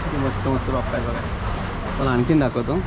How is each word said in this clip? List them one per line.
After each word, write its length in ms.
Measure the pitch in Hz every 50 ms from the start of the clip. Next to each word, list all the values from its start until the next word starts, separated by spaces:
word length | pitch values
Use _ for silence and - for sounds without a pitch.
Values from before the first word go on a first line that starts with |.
| -
किती 140 | - -
मस्त 300 | 143 135 131 113 - -
मस्त 220 | 131 135 123 - 139
बाप्पा 280 | 135 127 120 - -
आहेत 120 | 123 117 120
बघा. 100 | 117 113 - - - - - - - - - - - - - - - -
पण 80 | 135
आणखीन 320 | 135 127 120 123 127 160 156
दाखवतो. 340 | 143 123 - 123 117 113 143 185 185